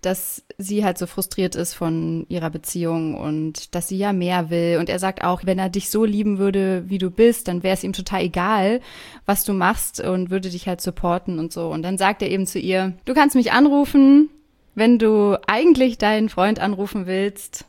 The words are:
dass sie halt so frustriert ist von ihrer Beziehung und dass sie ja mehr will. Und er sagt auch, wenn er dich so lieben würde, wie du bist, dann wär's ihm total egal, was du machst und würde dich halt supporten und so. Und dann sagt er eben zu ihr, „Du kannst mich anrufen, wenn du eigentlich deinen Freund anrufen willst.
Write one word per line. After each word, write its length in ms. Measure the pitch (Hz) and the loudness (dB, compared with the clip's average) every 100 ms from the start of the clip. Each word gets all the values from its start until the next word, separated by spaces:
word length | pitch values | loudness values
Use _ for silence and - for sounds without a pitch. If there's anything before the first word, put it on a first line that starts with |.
dass 420 | 185 190 - - _ - | -4 -6 -6 -12 _ -14
sie 260 | 196 208 208 | -6 -2 0
halt 140 | 180 | -2
so 80 | 175 | -8
frustriert 480 | - 180 - 180 - | -6 -6 -2 -4 -2
ist 180 | 170 | -8
von 540 | - 165 165 165 165 - | -4 -4 -2 -4 -6 -6
ihrer 220 | 175 160 | -6 -6
Beziehung 640 | 156 - 180 170 165 160 - | -8 -8 -4 -2 -2 -4 -6
und 580 | 151 151 156 151 - | -6 -4 -6 -8 -8
dass 140 | 175 175 | -8 -6
sie 100 | 190 | -4
ja 160 | 202 | -2
mehr 380 | 190 175 180 160 | -2 0 -2 0
will. 260 | 170 170 170 | 0 0 0
Und 100 | 170 | 0
er 100 | 180 | -2
sagt 240 | 190 190 | -4 -4
auch, 180 | 180 180 185 | -4 -2 -2
wenn 120 | 190 | -2
er 120 | 190 | -2
dich 200 | 196 - | -4 -4
so 160 | 208 220 | 0 0
lieben 320 | 208 208 196 | 0 -2 0
würde, 460 | 196 196 190 185 175 | 0 0 0 -2 -4
wie 120 | 196 | -4
du 100 | 185 | -4
bist, 380 | 180 233 233 - | 4 4 4 -4
dann 160 | 175 | -4
wär's 200 | 185 190 | -2 -2
ihm 100 | - | -4
total 280 | 190 180 190 | -8 -6 -4
egal, 580 | 175 180 185 214 190 240 - - - - - | -2 -2 0 2 2 0 -6 -20 -20 -12 -2
was 180 | 202 | -2
du 100 | - | 0
machst 460 | 196 180 233 - - | 0 0 0 -6 -6
und 280 | - 185 180 | -4 -2 -2
würde 220 | 190 185 | -4 -4
dich 160 | 175 - | -8 -8
halt 140 | 175 | -6
supporten 580 | - 175 175 175 185 165 | -6 -4 -2 -2 -4 -6
und 120 | 165 | -6
so. 180 | 175 165 | -6 -6
Und 120 | 156 | -6
dann 160 | 170 190 | -4 0
sagt 240 | 190 208 | 0 0
er 80 | 196 | -2
eben 160 | 190 185 | -2 -2
zu 140 | 185 | -4
ihr, 340 | 180 185 190 180 - | -2 0 -2 -6 -2
„Du 100 | 262 | 4
kannst 200 | 285 269 | 4 4
mich 180 | 226 | 2
anrufen, 760 | 240 294 285 277 285 269 285 302 - _ _ _ - | 4 6 4 4 6 8 8 6 -2 _ _ _ 0
wenn 240 | 226 240 | 4 6
du 360 | 220 214 202 196 - | 4 4 4 2 0
eigentlich 500 | 214 330 269 254 233 | 2 6 6 4 2
deinen 320 | 208 214 220 | 0 2 0
Freund 300 | - 190 214 | 2 0 2
anrufen 480 | 196 196 202 208 180 | -2 -4 -4 -6 -4
willst. 580 | 190 202 202 - - | -2 -2 -6 -16 -16